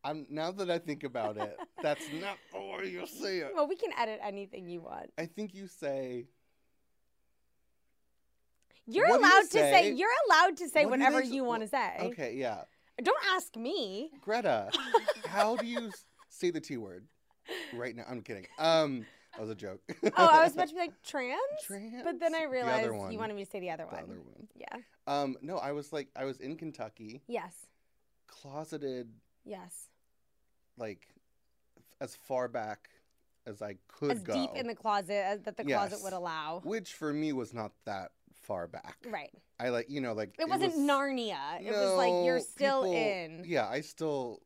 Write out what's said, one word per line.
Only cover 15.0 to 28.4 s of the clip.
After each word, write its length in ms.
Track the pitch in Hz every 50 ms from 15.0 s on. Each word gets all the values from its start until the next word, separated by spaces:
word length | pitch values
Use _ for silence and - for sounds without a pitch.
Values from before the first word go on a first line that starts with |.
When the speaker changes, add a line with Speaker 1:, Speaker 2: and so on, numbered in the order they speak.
| - - - - -
Speaker 1:
how 300 | - 175 202 214 214 240
do 100 | - 233
you 200 | 233 240 240 233 214
s-, 160 | 196 - - _ _ _ - _
say 220 | - - - 175
the 100 | 170 156
T 160 | - - 147
word 300 | 117 107 95 90 92 110 - _ _ _ _ _ _ _ - - 359 339 - -
right 200 | 120 120 127 113
now? 100 | 120 113 -
I'm 140 | 127 117
kidding. 240 | 101 - 117 98 92 - - -
Um, 480 | 156 165 165 160 156 147 135 123 110 - - - _ _
that 80 | - -
was 100 | 110 107
a 40 | 110
joke. 260 | 92 101 98 95 - _ - - -
<laughs> 0 | - 320 -
Speaker 2:
Oh, 100 | 370 349
I 160 | 330 311 311 330
was 80 | 339 -
about 140 | 311 359 302
to 60 | 302
be 60 | 359
like, 120 | 339 330 - _ -
"Trans?" 340 | - - 285 254 247 277 381 523 554 587 622 587
Speaker 1:
Trans? 380 | - 196 196 208 226 226 247 -
Speaker 2:
But 160 | 339 349 349
then 140 | 339 330 320
I 60 | 330
Speaker 1:
The 40 | 320
other 60 | 285
Speaker 2:
realized 380 | 254 254 240 233 226 220 226 226
Speaker 1:
one. 200 | 226 208 196 190
Speaker 2:
you 60 | - 220
wanted 160 | 220 214 208
me 100 | 202 196
to 60 | -
say 100 | - 196
the 100 | 180 175
other 140 | 160 160 165 -
Speaker 1:
The 60 | -
Speaker 2:
one. 100 | - 80
Speaker 1:
other 160 | 175 190 180
one. 280 | - - - - - - _
Speaker 2:
Yeah. 200 | - - - - 233 - _ _ _ _
Speaker 1:
Um, 300 | 139 143 143 143 135 127 -
no, 160 | - 151 185 180
I 140 | - 139
was, 200 | 147 147 143 147
like, 160 | 160 151 139 - _
I 100 | 123 135
was 140 | 135 131 139
in 160 | - 135 160
Kentucky. 680 | 160 165 160 - - 110 107 _ - 113 107 117 139 _
Speaker 2:
Yes. 280 | - 240 214 165 180 - - - _ _ _ _ _ _ _ _ _ _ _ _
Speaker 1:
Closeted. 840 | - - -